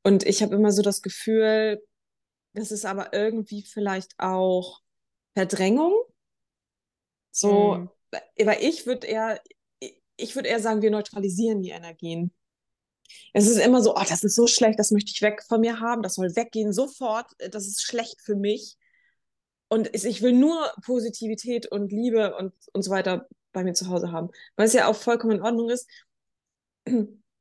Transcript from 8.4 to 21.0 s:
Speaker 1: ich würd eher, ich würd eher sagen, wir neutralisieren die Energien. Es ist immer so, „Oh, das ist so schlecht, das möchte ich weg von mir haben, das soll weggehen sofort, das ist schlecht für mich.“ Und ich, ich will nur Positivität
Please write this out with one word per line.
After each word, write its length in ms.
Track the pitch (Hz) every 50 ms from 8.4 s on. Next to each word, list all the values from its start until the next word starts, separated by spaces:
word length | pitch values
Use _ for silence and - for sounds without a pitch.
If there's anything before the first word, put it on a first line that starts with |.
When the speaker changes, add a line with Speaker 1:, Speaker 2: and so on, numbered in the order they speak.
| 214 214 208 - -
Speaker 1:
ich 240 | 294 320 - -
würd 180 | 233 254 247 -
eher, 360 | - 214 220 220 226 214 - - _ _ _ _ _ _ - - - - _ _ _ _
ich 200 | - - 214 -
würd 100 | 269 -
eher 140 | - 240 226
sagen, 220 | 208 226 220 214 214
wir 80 | 220
neutralisieren 720 | 208 214 208 - - 208 196 196 175 185 226 226 220 202 185
die 80 | 180
Energien. 640 | 170 170 170 170 165 - 175 165 165 170 175 175 - _ _ _ _ _ _ _ _ _ _ _ _ _ _ - - - - - -
Es 160 | 208 208 220
ist 100 | 233 208
immer 240 | - 247 254 254 208
so, 140 | - -
„Oh, 60 | - 190 -
das 160 | 160 - -
ist 100 | 202 -
so 100 | - 240
schlecht, 320 | 233 - - 247 220 220 220
das 120 | 208 -
möchte 200 | 214 208 208 - -
ich 100 | - 214
weg 200 | 208 208 - -
von 140 | - 233 220
mir 200 | 220 233 226 226
haben, 220 | 226 233 240 233 208
das 120 | 185 -
soll 200 | - 185 180 170
weggehen 360 | 240 233 233 - 220 214 208 196
sofort, 540 | 220 269 277 - - 262 226 214 226 233 _ _ - - 185
das 160 | 196 214 196
ist 160 | 202 202 - -
schlecht 380 | - - 233 233 233 - _ _
für 140 | - 208
mich.“ 400 | 196 196 208 214 214 - - - _ _ _ _ _ _ _ _ _ _ _ _ _ _ _ _ _ _ -
Und 260 | 220 226 220 - -
ich, 100 | 202 196
ich 180 | 240 208 190 214
will 100 | 247 247
nur 400 | 247 269 311 330 330 302 - - - -
Positivität 800 | - 254 247